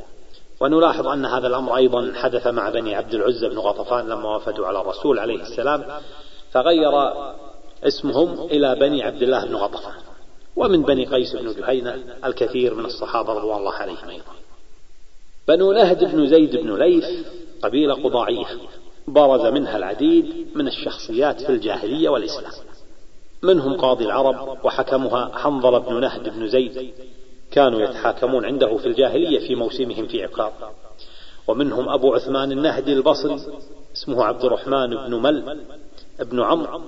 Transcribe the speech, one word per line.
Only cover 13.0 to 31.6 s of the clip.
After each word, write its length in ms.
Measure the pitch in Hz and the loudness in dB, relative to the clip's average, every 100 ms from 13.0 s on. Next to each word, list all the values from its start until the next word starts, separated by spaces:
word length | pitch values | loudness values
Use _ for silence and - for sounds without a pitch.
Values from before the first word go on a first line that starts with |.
| 107 117 107 | -4 -2 -2
رضوان 240 | 107 107 104 | -2 -2 -2
الله 160 | 98 | -4
عليهم 360 | - 101 85 98 | -4 -6 -10 -12
أيضًا. 240 | 87 - - - - - - - - - - - - - | -14 -14 -14 -14 -14 -14 -14 -14 -14 -14 -14 -14 -4 2
بنو 240 | 165 190 | 4 6
نهد 440 | 208 185 180 175 156 | 6 6 4 2 4
بن 120 | 139 | 6
زيد 280 | 160 151 - | 6 6 2
بن 240 | 113 101 | -2 2
ليث 480 | 165 170 - 123 - - - - | 4 4 2 -4 -10 -12 -14 -6
قبيلة 300 | 107 135 147 | 0 2 2
قضاعية 520 | 135 127 120 104 117 - - - - - - - | 2 0 2 0 -2 -4 -8 -12 -14 -14 -14 2
برز 380 | 139 143 127 117 | 6 8 8 4
منها 320 | 139 135 104 | 2 0 -2
العديد 720 | 92 104 151 170 - - - 151 | -4 0 4 6 4 -2 -6 -4
من 120 | - | -2
الشخصيات 720 | - 143 - - 110 143 120 | -4 -6 -8 -4 0 2 2
في 80 | 131 | 0
الجاهلية 600 | 120 104 92 107 147 160 | 0 0 -2 -2 0 2
والإسلام، 420 | 131 - - - - - - - - - - - - | 2 0 -6 -10 -14 -14 -14 -14 -14 -14 -14 -14 0
منهم 360 | 180 180 135 123 | 4 4 4 2
قاضي 280 | 127 123 107 | 2 2 2
العرب 600 | 113 135 127 135 131 131 | 2 2 2 -4 -2 0
وحكمها 680 | - 131 135 127 123 123 - | 0 0 0 0 0 -2 -2
حنظلة 420 | 147 139 123 123 | -2 2 4 4
بن 220 | 127 120 | 2 0
نهد 280 | 127 113 113 | -2 -2 -8
بن 180 | 110 110 | -6 0
زيد، 460 | 127 120 127 127 - - - - - - | 2 0 -4 -10 -12 -14 -14 -14 -16 -2
كانوا 300 | 143 131 113 | 4 4 4
يتحاكمون 640 | 104 127 120 - 127 131 107 | 0 0 -2 0 0 0 0
عنده 320 | 135 110 110 | 2 2 2
في 80 | 120 | 0
الجاهلية 640 | 117 127 139 170 135 - | 2 2 2 2 0 0
في 80 | 123 | -2
موسمهم 520 | 113 127 123 107 107 | -2 -2 -4 -4 -6
في 160 | 113 | -4
عكاظ. 280 | 92 - 110 - 110 - - - - - - - - | -4 -4 -4 -6 -12 -14 -16 -14 -14 -14 -14 -6 -2
ومنهم 420 | 113 | 0